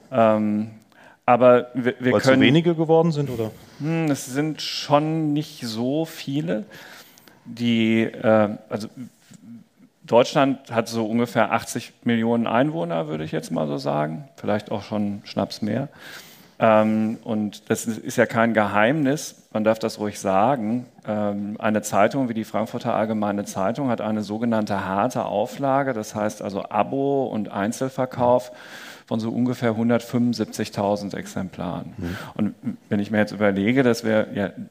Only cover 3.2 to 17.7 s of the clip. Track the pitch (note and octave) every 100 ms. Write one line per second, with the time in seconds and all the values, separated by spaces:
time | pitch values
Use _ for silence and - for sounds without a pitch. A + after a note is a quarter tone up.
3.2 | C3+ A#2 A2 - - - D3 E3 D#3 C3+
4.2 | - C3 D#3 D3 - - - D3 D#3 D#3+
5.2 | D3+ D3 D3 - A#2+ A2 B2+ D3+ D#3+ -
6.2 | - C#3 D#3+ G#3+ - - - - - -
7.2 | - - - A#2 A#2+ A2+ A2 A2+ A2+ -
8.2 | A2 A2 G#2 A2 - G#2+ A2 - A#2+ _
9.2 | _ - A2+ A#2 - _ _ _ - A#2
10.2 | - D#3 C3+ C3 - A#2 - A2+ G#2+ A#2
11.2 | A#2+ A#2+ G#2+ G#2 - B2 - _ B2 A#2
12.2 | A2+ A#2 A2+ A2+ D3+ E3 E3+ E3 D3+ D#3
13.2 | D#3 D#3 D#3 D#3+ D3+ C#3+ C#3+ D3 D3+ D#3+
14.2 | C#3 - G2+ G#2 - G#2+ - G#2+ G2+ G2+
15.2 | - G#2+ G#2+ - G#2+ A2+ C#3+ - - -
16.2 | - - - - A2+ G#2+ A2 A2 A2 A#2
17.2 | - A2 G#2 - -